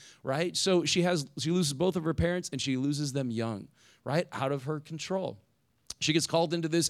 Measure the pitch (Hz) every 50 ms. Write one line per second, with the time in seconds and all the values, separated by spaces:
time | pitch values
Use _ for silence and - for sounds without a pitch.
0 | - - - _ - 135 135 156 175 180 165 - - 190 180 175 - 151 - 180
1 | 170 180 180 151 135 - - 143 - 160 175 185 170 143 139 135 175 190 180 180
2 | 156 165 160 160 170 175 180 180 170 - 143 123 - 139 131 127 135 143 147 143
3 | 147 139 127 139 131 120 113 113 113 113 110 98 - - _ _ _ - _ _
4 | - 120 143 170 180 - - - 135 135 143 135 127 147 156 147 151 - 160 143
5 | - - 190 190 175 131 104 - _ _ _ _ _ _ _ _ _ - - -
6 | - 156 156 160 151 - 165 165 170 151 175 170 160 156 160 170 156